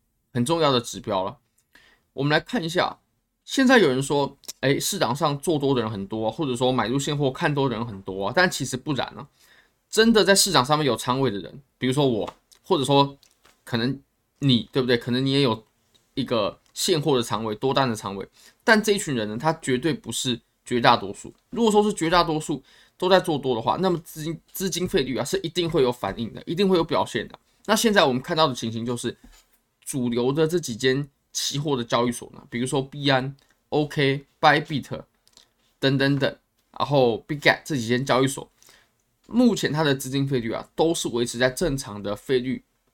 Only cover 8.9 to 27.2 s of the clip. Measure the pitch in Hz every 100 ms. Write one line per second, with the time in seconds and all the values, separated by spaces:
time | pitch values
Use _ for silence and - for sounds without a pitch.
8.9 | 127 - - - _ _ _ _ _ _
9.9 | - 226 214 185 196 202 147 127 151 147
10.9 | 113 - 127 131 101 78 135 - _ 127
11.9 | 131 139 107 85 - _ _ - 180 135
12.9 | 139 139 139 _ _ _ _ - 117 120
13.9 | 139 _ _ _ _ 139 120 101 143 123
14.9 | 120 - 123 135 139 135 110 - _ _
15.9 | _ _ - 120 117 95 - _ - -
16.9 | 165 151 131 110 107 110 107 135 139 131
17.9 | 110 101 98 92 _ - _ - 214 214
18.9 | 196 175 123 104 110 156 160 - 123 160
19.9 | 123 113 113 131 113 _ _ - 123 127
20.9 | 117 98 101 - - _ - 226 208 208
21.9 | 202 160 175 165 156 156 151 - _ _
22.9 | _ 180 185 180 147 131 117 123 - 185
23.9 | 170 - 156 156 165 _ - 185 175 180
24.9 | 180 131 120 131 190 165 180 165 160 123
25.9 | 123 98 98 113 151 - 165 196 180 165
26.9 | 117 - 117